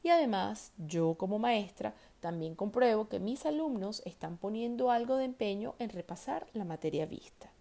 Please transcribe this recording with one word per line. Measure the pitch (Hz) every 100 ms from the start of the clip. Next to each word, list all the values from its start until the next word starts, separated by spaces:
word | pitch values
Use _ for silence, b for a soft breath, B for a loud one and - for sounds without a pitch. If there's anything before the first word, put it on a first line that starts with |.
y | 339
además | 339 269 202 196 214 - -
yo | 156 165 165
como | 165 190 208
maestra | 233 226 196 - 214 B B -
también | 170 170 160
compruebo | 165 208 233 247 214 214
que | 196
mis | 196 277 311
alumnos | 302 320 226 196 208
están | 180 - 160 170
poniendo | 196 220 233 240 254
algo | 240 240 262
de |
empeño | 262 254 208 202 226 -
en | 226
repasar | 185 - 185 - 320 -
la | 220
materia | 180 160 160 147 156
vista. | - - _ - _